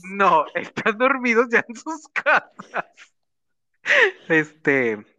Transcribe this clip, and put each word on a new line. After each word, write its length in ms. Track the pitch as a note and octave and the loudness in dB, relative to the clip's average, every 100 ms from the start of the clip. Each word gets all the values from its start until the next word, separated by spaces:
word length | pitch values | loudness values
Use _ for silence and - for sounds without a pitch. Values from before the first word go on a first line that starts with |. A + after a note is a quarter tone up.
| F#3 | -8
No, 320 | G3 G3 D#3+ C#3+ | 0 2 2 0
están 440 | - - - A3+ G#3+ | -6 -8 -6 -4 0
dormidos 480 | C4 C4+ B3 A3+ B3 | 0 0 0 0 2
ya 140 | A3+ - | 0 -2
en 80 | A#3 | -8
sus 320 | - D#4+ - | -12 -14 -12
casas. 760 | - C#4 D4 - - - - - _ - _ _ _ _ _ _ _ - C#5+ G#4+ - - | -6 0 0 -2 -12 -14 -12 -12 _ -20 _ _ _ _ _ _ _ -2 2 2 0 -2
Este, 760 | D#3+ D3+ - - C#3 A#2+ G#2+ - | 0 0 -4 -2 0 0 -4 -8